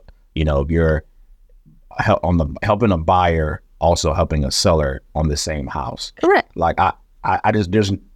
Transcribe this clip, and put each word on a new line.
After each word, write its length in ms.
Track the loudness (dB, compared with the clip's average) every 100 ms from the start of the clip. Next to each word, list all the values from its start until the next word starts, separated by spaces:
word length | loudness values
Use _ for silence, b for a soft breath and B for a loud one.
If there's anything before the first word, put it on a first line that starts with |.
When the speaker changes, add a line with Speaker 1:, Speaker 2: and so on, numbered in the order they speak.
| -16 -20 _ -4
Speaker 1:
you 80 |
know, 160 | 0 0
if 100 | 0
you're 320 | 2 2 0 -4 _ -20 -20 _ -20 -20 -20 -14 -4
hel-, 220 | 0 0
on 140 | 2 0
the, 100 | 0 -4
helping 300 | -2 0 2
a 60 | 0
buyer, 640 | 2 2 2 0 -2 -6 _ -2
also 320 | 0 2 0
helping 300 | 0 0 0
a 80 | -2
seller 500 | 0 2 2 0 -4 -8 -2
on 100 | -2
the 80 | -2
same 300 | -4 -6 -8
house. 460 | -8 -8 -10 -14 -2
Speaker 2:
Correct. 360 | 2 2 0 -2
Speaker 1:
Like, 220 | -2 2
I, 140 | 0 -2 _ _
I, 160 | -4 -2
I 80 | 0
just, 200 | 0 2
there's, 200 | 2 0 -2 -8